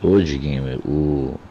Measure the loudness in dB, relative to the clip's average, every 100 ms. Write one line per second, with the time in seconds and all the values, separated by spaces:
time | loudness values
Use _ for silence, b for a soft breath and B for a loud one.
0 | 2 4 4 -2 -4 -4 -4 -6 -2 0
1 | 0 0 -2 -8 -14